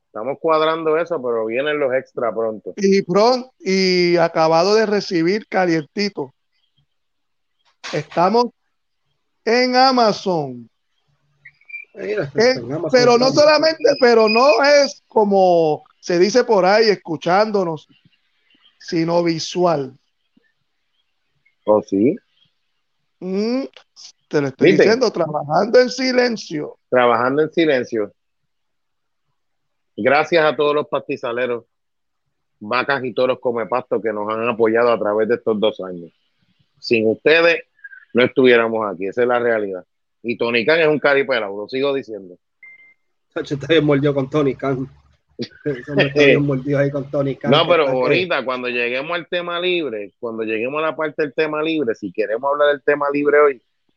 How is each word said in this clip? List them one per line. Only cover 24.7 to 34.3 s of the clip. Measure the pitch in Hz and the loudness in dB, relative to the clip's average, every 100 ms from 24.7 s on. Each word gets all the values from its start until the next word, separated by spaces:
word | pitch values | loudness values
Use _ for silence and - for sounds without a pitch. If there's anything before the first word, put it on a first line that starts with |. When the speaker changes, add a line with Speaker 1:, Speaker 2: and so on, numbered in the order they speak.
| 190 | 6
Speaker 2:
diciendo, | 180 233 226 | 4 4 0
trabajando | 190 156 151 143 165 214 247 | -2 -4 -4 -2 -2 2 4
en | 254 | 2
silencio. | - 262 247 247 220 - 156 143 - - | 0 -2 0 0 -2 -8 -8 -8 -12 -2
Speaker 1:
Trabajando | 127 123 117 127 143 | 2 2 2 0 0
en | 156 | -2
silencio. | 175 160 131 117 113 101 _ _ _ _ _ _ _ _ _ _ _ _ _ _ _ _ _ _ - | 0 2 0 -2 -6 -6 _ _ _ _ _ _ _ _ _ _ _ _ _ _ _ _ _ _ -4
Gracias | - 143 151 170 | 0 0 2 2
a | 156 | 2
todos | 139 147 | 0 0
los | 147 147 | 0 -2
pastizaleros, | 139 - 135 127 120 123 120 - _ _ _ _ _ _ _ _ _ | -6 -6 -8 -6 -4 -4 -6 -10 _ _ _ _ _ _ _ _ _
vacas | 107 123 123 139 | -6 -4 -2 -4
y | 127 | -4
toros | 104 127 123 | -2 -2 -2
come | 127 117 104 | -4 -4 -4
pasto | 123 - 117 | -4 -4 -6
que | 110 | -4
nos | 104 104 | -6 -6